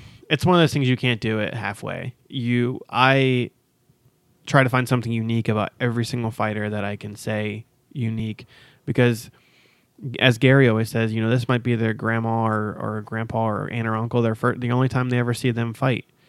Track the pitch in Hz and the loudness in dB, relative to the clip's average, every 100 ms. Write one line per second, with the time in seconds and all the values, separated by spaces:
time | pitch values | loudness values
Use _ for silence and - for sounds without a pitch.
0 | - - - 147 - 175 151 147 127 127 | -14 -20 -4 0 4 4 4 2 0 0
1 | 127 113 110 110 104 117 98 101 104 87 | 0 -2 -2 -2 -4 -6 -8 -8 -10 -8
2 | 120 - _ 135 120 120 120 - - 117 | -10 -14 _ -6 0 0 0 -4 -6 2
3 | 127 135 131 123 - - _ _ _ _ | 4 4 2 0 -2 -10 _ _ _ _
4 | _ _ _ _ - 147 127 127 123 127 | _ _ _ _ 2 4 6 2 2 0
5 | 117 117 113 117 113 107 98 - 123 117 | 0 -4 0 0 0 0 -2 -2 -2 0
6 | 117 123 113 113 107 107 107 104 101 101 | -2 -4 -4 -2 -2 -2 -4 -4 -6 -8
7 | 107 107 - 107 107 107 - _ _ 151 | -12 -10 -6 -4 -4 -8 -12 _ _ -6
8 | 117 113 110 107 - - - _ - 131 | -4 -4 -6 -8 -16 -20 -20 _ -4 2
9 | 120 110 - _ _ _ _ _ _ _ | 2 2 -6 _ _ _ _ _ _ _
10 | 147 117 131 113 131 139 127 110 113 117 | -12 2 2 4 6 6 6 4 0 0
11 | 113 110 113 123 117 123 123 117 113 107 | 0 0 0 0 0 0 0 0 0 -2
12 | 110 113 113 113 110 107 107 - 110 107 | -2 -2 0 0 0 0 -2 -6 -6 -6
13 | 98 113 113 113 113 104 101 117 113 110 | -6 -8 -4 -2 -2 -4 -6 -4 -2 -2
14 | 117 120 117 113 123 120 120 123 131 127 | 0 0 0 2 0 0 0 0 2 0
15 | 127 123 120 117 127 117 117 110 135 117 | 0 0 0 0 -2 0 -4 -2 -2 -2
16 | - _ | -6 _